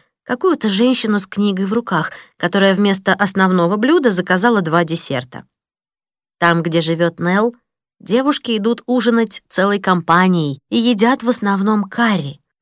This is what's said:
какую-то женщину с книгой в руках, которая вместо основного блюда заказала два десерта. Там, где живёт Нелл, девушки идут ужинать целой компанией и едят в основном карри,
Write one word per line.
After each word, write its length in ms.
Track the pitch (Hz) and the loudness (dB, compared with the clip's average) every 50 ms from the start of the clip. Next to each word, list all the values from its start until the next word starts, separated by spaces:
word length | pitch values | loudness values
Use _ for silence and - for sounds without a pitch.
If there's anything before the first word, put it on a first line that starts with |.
| _ _ _ _ _ | _ _ _ _ _
какую-то 440 | - 247 247 - 370 302 - - 214 | -8 -6 -2 0 0 0 0 -2 -2
женщину 520 | 190 196 240 254 254 - - 220 208 202 | 0 2 2 2 2 0 0 -2 0 -2
с 60 | - | -2
книгой 400 | - - 202 208 208 190 185 202 | -4 -4 -2 -2 0 0 -2 -4
в 60 | 190 | -2
руках, 380 | 220 240 233 - 185 156 160 - - - - _ _ - | -2 -4 -2 -2 -4 -2 -4 -4 -10 -16 -20 _ _ -6
которая 360 | - 175 175 196 196 196 190 | -6 -2 0 2 2 4 4
вместо 400 | 190 208 202 190 190 - 196 185 | 2 2 2 0 0 0 -2 0
основного 640 | 190 202 196 - 196 190 185 185 180 170 170 202 | 0 0 -2 0 0 0 2 2 2 2 2 0
блюда 340 | 208 226 269 339 359 262 233 | 0 0 2 2 2 2 2
заказала 520 | 185 180 180 - 185 180 202 240 233 202 | 0 0 -2 0 0 2 2 2 2 2
два 220 | 170 160 156 175 175 | 0 0 0 0 0
десерта. 600 | 160 165 - - - 139 123 123 - - - - _ _ _ _ _ _ _ _ _ _ _ _ _ _ _ _ _ _ - | 0 -2 -4 -4 -4 -4 -6 -8 -10 -18 -20 -20 _ _ _ _ _ _ _ _ _ _ _ _ _ _ _ _ _ _ -2
Там, 240 | 175 170 170 170 | 0 0 2 2
где 180 | 160 170 160 170 | 0 0 0 0
живёт 400 | 156 160 165 160 175 165 165 165 | 0 0 0 0 0 -2 -2 -2
Нелл, 340 | 170 175 185 202 220 240 240 _ _ _ _ _ _ _ _ _ | -2 0 0 0 0 -2 -4 _ _ _ _ _ _ _ _ _
девушки 560 | - - 202 254 262 294 285 - - 240 226 | -6 -2 -2 0 2 0 -2 -2 -4 -4 -4
идут 260 | 208 202 226 240 233 - | -2 -2 -2 -4 -4 -4
ужинать 560 | - 247 254 208 240 226 233 226 214 - - _ - | -2 -2 0 2 2 2 2 0 0 -4 -10 _ -6
целой 300 | - 185 190 202 202 196 | -2 0 0 0 0 -2
компанией 840 | 196 190 185 175 - - 165 175 185 185 180 170 151 143 135 - _ - | 0 0 0 0 2 2 2 4 4 4 2 2 0 -2 -4 -8 _ -4
и 60 | 208 | -2
едят 460 | 240 226 247 240 190 226 240 269 - | 0 2 2 2 2 2 2 2 0
в 60 | 226 240 | 0 -2
основном 560 | 240 - 208 202 196 190 196 214 214 208 190 | -2 0 0 -2 -2 0 0 0 0 -2 -2
карри, 560 | 196 - 233 233 220 202 170 139 139 143 _ _ _ _ - | -4 -4 -2 0 0 0 -2 -4 -6 -12 _ _ _ _ -6